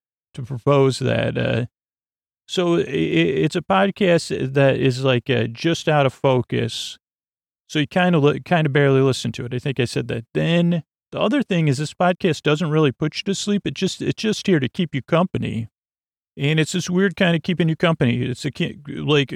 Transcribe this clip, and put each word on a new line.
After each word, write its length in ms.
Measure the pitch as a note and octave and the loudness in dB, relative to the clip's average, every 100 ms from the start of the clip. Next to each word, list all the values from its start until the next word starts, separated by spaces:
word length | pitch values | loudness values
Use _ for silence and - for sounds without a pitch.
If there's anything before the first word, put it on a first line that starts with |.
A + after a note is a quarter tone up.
| _ _ _ | _ _ _
to 80 | - | -14
propose 560 | B2 B2+ C#3+ C#3+ C3+ B2 | -10 -4 2 4 2 0
that, 400 | B2 A2+ A#2 B2 | -2 0 -2 -2
uh, 280 | A#2+ A#2+ B2 _ _ _ _ _ _ _ - | -2 -2 -4 _ _ _ _ _ _ _ -8
so 280 | - F3 E3+ | -2 0 0
i-, 40 | |
i-, 640 | - D#3+ D#3 D#3+ E3 D3+ | 0 -2 0 0 0 0
it's 120 | D#3 - | 0 -2
a 60 | |
podcast 920 | - F#3+ G3 - F#3 E3+ - - C3 | 0 0 0 0 2 2 0 -6 -2
that 240 | C#3 C#3 A#2+ | 2 2 2
is, 260 | C3+ B2+ | 0 0
like, 280 | C3+ B2 - | 0 0 0
uh, 140 | A#2+ | 0
just 440 | A2+ A2+ E3 E3 - | -2 -2 -2 -2 0
out 160 | D3+ | 2
of 80 | C3+ | 2
focus. 840 | - C3+ B2+ - A#2+ A#2 - - - _ _ _ _ _ _ - | 2 2 2 0 -4 -4 -6 -12 -14 _ _ _ _ _ _ -6
So 100 | D#3 | -4
you 80 | C#3+ | 0
kinda 320 | F#3+ F3+ E3 | 2 2 4
li-, 220 | C#3+ C3+ | 4 2
kinda 280 | - E3+ D#3 | 0 0 2
barely 320 | C#3+ C#3 C3+ | 2 4 4
listen 320 | C3+ B2 A#2+ | 4 0 -4
to 140 | A#2 A#2+ | -6 -8
it. 80 | |
I 40 | B2 | -6
think 220 | C#3+ B2 | -4 -2
I 60 | A#2+ | -2
said 220 | C3+ A#2+ | -2 -4
that. 180 | A#2 - | -6 -6
Then 480 | D3+ D#3+ E3+ F3 F3 - _ _ | -2 0 2 2 0 -4 _ _
the 100 | C#3 | -2
other 220 | G3 C#4+ | 0 0
thing 260 | - F3 D#3 | 0 0 2
is 100 | C3 | 0
this 160 | D3+ | -4
podcast 480 | - F3+ F3+ F#3 D3 | 0 0 0 -2 0
doesn't 260 | D3+ D3+ D#3+ | 0 0 0
really 240 | D#3 D3 | 2 2
put 240 | - D#3 - | 0 -4 -4
you 60 | |
to 100 | - | -6
sleep. 320 | G3 - G#3 D#3 | -4 -2 -2 -2
It 60 | |
just, 300 | C#3 F#3+ - | -4 -4 -2
it's 180 | - - | -4 -2
just 260 | A3 G3 - | -4 -2 0
here 140 | E3+ | 2
to 80 | - | 0
keep 260 | - F3 | -2 -4
you 60 | C#3 | -6
company. 680 | - E3 F#3 B2 A2 G#2+ A2+ _ _ _ _ _ _ - | -2 0 0 -2 -6 -6 -8 _ _ _ _ _ _ -4
And 240 | C#3+ D#3+ | 0 0
it's 120 | D3+ | 0
this 180 | F3+ - | -2 -2
weird 260 | F3+ G3 - | 0 0 2
kind 180 | F#3 | 0
of 80 | E3+ | 0
keeping 280 | - F3 E3 | 0 0 0
you 60 | D#3+ | 2
company. 440 | E3+ D#3+ B2+ A#2+ | 0 2 0 0
It's 240 | B2 - | -4 -6
a 60 | D3 | -6
ki-, 300 | - E3+ - C#3+ | -4 -6 -8 -12
like, 460 | C#3+ C3+ D3 C3 | -6 0 0 0